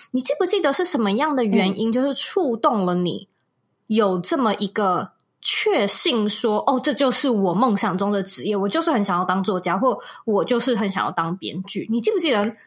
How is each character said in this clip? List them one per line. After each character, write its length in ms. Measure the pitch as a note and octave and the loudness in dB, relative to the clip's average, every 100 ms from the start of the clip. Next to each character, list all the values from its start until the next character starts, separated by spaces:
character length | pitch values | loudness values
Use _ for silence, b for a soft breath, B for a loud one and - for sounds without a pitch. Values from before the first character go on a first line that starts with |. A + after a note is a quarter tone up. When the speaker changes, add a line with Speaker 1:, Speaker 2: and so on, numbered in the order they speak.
| B | B
Speaker 1:
你 80 | B3+ | -4
记 120 | B3+ - | -2 0
不 60 | F4+ | 0
记 140 | G4 | 2
得 140 | D4 | 0
是 100 | C#4 | 0
什 160 | F4 A#3+ | 0 0
么 140 | G#3 | 0
样 220 | G#3 D4+ C4+ | 0 0 0
的 100 | A3+ | 2
原 340 | G3 F#3+ G3 | 2 2 0
因， 100 | A3+ | 0
Speaker 2:
嗯。 20 | |
Speaker 1:
就 100 | A#3+ | 0
是 140 | C#4 C4+ | 0 -2
触 420 | - G4 D4+ A3+ | -2 0 0 2
动 260 | D4+ A3 | 2 2
了 120 | F3+ F3 | 0 0
你 320 | F3 G2+ - _ _ _ _ _ - | 0 -4 -10 _ _ _ _ _ -2
有 320 | A3 G3+ F3+ | 0 2 0
这 180 | - D#4+ | -2 0
么 160 | A3+ - | 0 0
一 100 | G3 | -4
个 460 | - G3 F3 D3+ _ _ _ | -2 0 0 -4 _ _ _
确 460 | - - G#4+ F4 G3+ | -4 -2 2 2 2
信 420 | - F4 A#3 G#3 | 2 2 0 0
说 300 | - A3+ G#3 - | 0 0 0 2
，“哦， 120 | - | 0
这 100 | D4+ | 0
就 160 | A#3+ C4+ | 0 0
是 200 | - C#4+ | 2 0
我 240 | A3 F#3+ | 2 2
梦 220 | F3 B3+ G3+ | 2 2 2
想 220 | G#3 F3+ | 0 0
中 140 | G3+ | 0
的 100 | G3+ | -2
职 220 | F#3 - | -4 -6
业， 120 | D3 G#3 | -4 -2
我 120 | G3 | -2
就 140 | D#4+ | -2
是 100 | E4 | 0
很 100 | B3 | 0
想 160 | G3+ F3+ | 2 0
要 60 | |
当 180 | F#3 F#3+ | 0 0
作 160 | F#3+ F3+ | 0 0
家， 200 | F3+ F3+ | 0 2
或 200 | B3+ - B B - | 2 0 B B 0
我 180 | G3+ | 0
就 160 | F3 A#3+ | 2 0
是 160 | B3+ A3 | 2 0
很 120 | G#3 | 0
想 160 | F#3 G#2+ | -2 -2
要 40 | |
当 260 | F#3 E3 F3+ | -2 -2 -4
编 260 | G2 F#3+ | -8 -10
剧。” 240 | F#3 G3+ F3 | -8 -8 -4
你 100 | A#3 | -2
记 100 | D#4+ | 0
不 80 | G#4 | 0
记 100 | D#4 | 2
得 260 | G#3 G#3+ B | 2 0 B